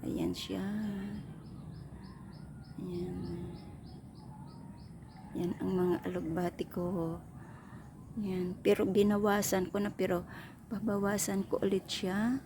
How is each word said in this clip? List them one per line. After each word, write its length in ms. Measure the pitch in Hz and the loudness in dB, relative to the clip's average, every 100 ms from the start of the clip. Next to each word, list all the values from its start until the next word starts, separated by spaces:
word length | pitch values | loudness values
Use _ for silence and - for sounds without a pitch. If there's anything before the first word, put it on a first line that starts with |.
| - | -2
Ayan 320 | 170 170 180 | 0 0 -2
siya. 240 | - 190 196 208 214 196 202 208 - - - - - - - - - - - - - - - - 180 | -2 -2 0 0 -2 -2 -4 -6 -8 -12 -12 -12 -10 -10 -10 -12 -12 -12 -12 -12 -12 -12 -12 -8 -4
Ayan. 560 | 175 180 180 180 175 180 175 - - - - - - - - - - - - - - - - - | -2 -2 -2 -4 -4 -6 -8 -12 -14 -14 -14 -14 -14 -14 -12 -12 -14 -14 -14 -14 -14 -14 -14 -10
Yan 160 | - 175 - | -4 -2 0
ang 160 | 185 | 0
mga 220 | 185 180 170 180 | 4 4 4 0
alugbati 560 | 180 160 165 175 - 170 | -2 -2 0 0 -2 -4
ko. 480 | - 175 180 165 170 - - - - - - - - - - | -2 0 0 0 -2 -8 -14 -14 -16 -14 -14 -14 -16 -10 -4
Yan. 320 | 202 185 180 185 | -2 0 0 2
Pero 240 | - 202 190 | 6 6 8
binawasan 800 | 190 202 208 208 202 202 190 180 | 8 8 8 6 6 6 4 4
ko 80 | 202 | 2
na, 80 | 208 | 0
pero 400 | - 185 180 180 - - - - | 2 2 2 0 -10 -14 -16 -6
babawasan 720 | 208 214 202 202 202 202 196 196 | -2 2 4 4 2 2 0 2
ko 80 | - | 2
ulit 320 | 196 190 - | 4 2 0
siya. 480 | - 190 190 226 262 | -2 0 2 4 2